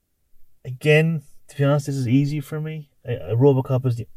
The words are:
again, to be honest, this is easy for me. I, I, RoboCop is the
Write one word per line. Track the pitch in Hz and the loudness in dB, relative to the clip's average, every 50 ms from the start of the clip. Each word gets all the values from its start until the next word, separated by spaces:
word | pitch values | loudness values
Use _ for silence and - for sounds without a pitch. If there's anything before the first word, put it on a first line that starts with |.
| _ _ _ _ _ _ - - - - - - - | _ _ _ _ _ _ -20 -20 -20 -20 -20 -18 -14
again, | 131 127 127 - 151 151 151 160 165 165 156 147 - - - - - | -14 -12 -4 2 2 4 4 4 2 -2 -4 -6 -12 -18 -20 -20 -12
to | - | -4
be | - 143 | -2 0
honest, | 139 143 147 143 | 2 2 0 -2
this | 147 139 | -4 -4
is | 139 131 120 | -4 0 2
easy | 123 139 143 139 147 151 | 2 2 2 2 -2 -6
for | 143 - - 151 | -8 -8 -10 -10
me. | 156 156 156 156 151 - _ _ - | -10 -10 -10 -12 -14 -18 _ _ -10
I, | - 120 | -8 -8
I, | - - - 107 | -8 -6 -4 0
RoboCop | 117 131 143 139 131 127 - 135 127 131 | 4 4 6 4 4 2 0 -2 -2 0
is | 131 120 | -2 -2
the | 117 117 - - | -4 -6 -10 -4